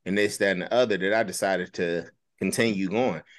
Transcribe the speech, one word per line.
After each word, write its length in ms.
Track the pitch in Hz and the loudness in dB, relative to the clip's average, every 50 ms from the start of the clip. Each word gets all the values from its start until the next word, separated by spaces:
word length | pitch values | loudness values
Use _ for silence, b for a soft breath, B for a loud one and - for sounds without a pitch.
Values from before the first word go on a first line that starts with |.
| _ | _
and 120 | 90 95 | -2 2
this, 200 | 104 104 101 101 | 2 2 2 2
that, 160 | - 104 98 95 | 0 0 2 2
and 100 | 90 87 | 0 -2
the 100 | - 113 | 0 2
other 240 | 120 127 113 101 90 | 2 4 4 2 0
that 140 | 95 98 107 | 0 2 2
I 120 | 113 113 | 0 0
decided 480 | 98 - - 107 98 95 90 90 90 - | -2 -2 -2 -2 0 0 -2 -2 -6 -4
to 320 | - 90 85 85 85 - - - _ _ _ _ _ | -4 -2 -2 -2 -2 -4 -8 -14 _ _ _ _ _
continue 500 | 95 95 - - 117 117 104 95 95 90 | -4 -2 0 0 0 0 0 -2 -4 -2
going 340 | 98 117 131 117 87 78 b b b | -2 0 0 -2 -2 -6 b b b